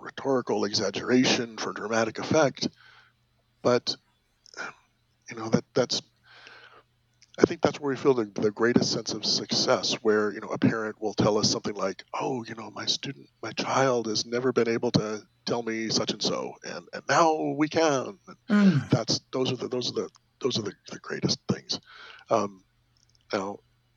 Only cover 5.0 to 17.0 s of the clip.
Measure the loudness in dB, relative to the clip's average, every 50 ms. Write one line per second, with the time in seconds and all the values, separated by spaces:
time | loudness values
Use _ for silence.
5 | _ _ _ _ _ -14 -10 -10 -4 0 0 0 0 _ 0 0 0 0 -2 -6
6 | -8 _ _ _ _ -20 -20 -20 -20 -20 -20 -20 -20 -20 -20 -20 _ _ _ _
7 | _ _ _ _ _ _ _ 4 4 4 4 4 0 0 0 0 -4 -4 -2 2
8 | 4 4 4 4 2 -4 -2 -2 0 0 0 2 2 4 4 2 2 0 -2 -4
9 | -4 -6 -6 -4 -2 -2 -2 -2 -2 -2 -2 0 2 2 2 0 0 -2 -2 0
10 | 2 2 4 4 2 0 -4 -6 -8 -8 -2 2 2 2 2 0 -4 -6 -6 -6
11 | -6 -4 0 2 2 2 4 2 2 0 0 -2 -4 -6 -6 -4 -4 -4 -4 -6
12 | -12 _ -8 -6 -4 -4 -4 -6 -6 -10 -12 -12 -14 -14 -12 -8 -4 -4 -4 -4
13 | -4 -8 -10 -12 -16 _ _ _ -12 -10 -6 -6 -4 -2 0 2 2 2 2 0
14 | 0 -2 -2 -4 -4 -2 -2 -2 0 2 2 2 2 2 2 0 0 2 0 0
15 | 0 -2 -6 -8 -10 _ _ _ -6 -4 -4 -4 -2 -4 -4 -4 -4 -2 -2 -2
16 | -2 -4 -4 -4 -2 -2 -2 -2 -6 -8 -10 -12 -14 -12 -12 -12 -12 -12 -14 -8